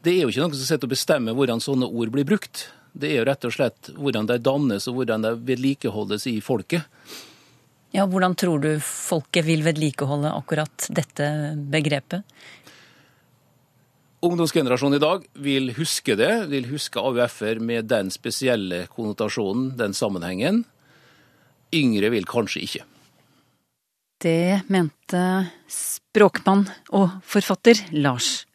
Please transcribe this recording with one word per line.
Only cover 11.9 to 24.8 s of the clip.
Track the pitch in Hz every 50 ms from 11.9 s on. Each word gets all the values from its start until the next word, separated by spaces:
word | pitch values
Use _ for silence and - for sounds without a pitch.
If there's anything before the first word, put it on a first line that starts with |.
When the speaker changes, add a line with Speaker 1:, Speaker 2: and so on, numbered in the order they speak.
| 147 139 - _ - 185 208 _ _ - - - - - _ - - - - - _ _ _ _ _ _ _ _ _ _ _ _ _ _ _ _ _ _ _ _ _ _ _ _ _ _
Speaker 1:
Ungdomsgenerasjonen | - 175 175 170 170 151 - 170 143 123 123 123 139 143 139 147
i |
dag | 147 151 180 190 151 - _
vil | 147 139 143 139 135 131 127 117
huske | 127 165 - - - - - 110
det, | 101 117 160 214 233 208 156
vil | 143 139 123 120
huske | 143 147 - - - -
A | 98 131
U | 127 120 120
F-er | 117 - - 107 107 113 113
med | 117 113 120 117 113 110
den | 123 110 98 95
spesielle | - - - 120 107 - 135 127 123 107 98 92 90 87 90 -
konnotasjonen, | - - 117 107 104 - 110 104 - - 110 95 98 120 131 131 131
den | 117 113 101 98
sammenhengen. | - - 107 98 92 85 87 92 92 113 165 202 233 233 _ _ _ _ _ _ _ _ _ _ _ _ _ _ _ _ _ _ _ _ _
Yngre | - 160 147 127 110 101 98 110
vil | 120 110 92 -
kanskje | - 120 110 98 - - - -
ikke. | - - - _ _ _ _ _ _ _ _ _ _ _ _ _ _ _ _ _ _ _ _ _ _ _ _ _ _ _
Speaker 2:
Det | - 165 165 165 175 180 196 196 185 -
mente | 196 190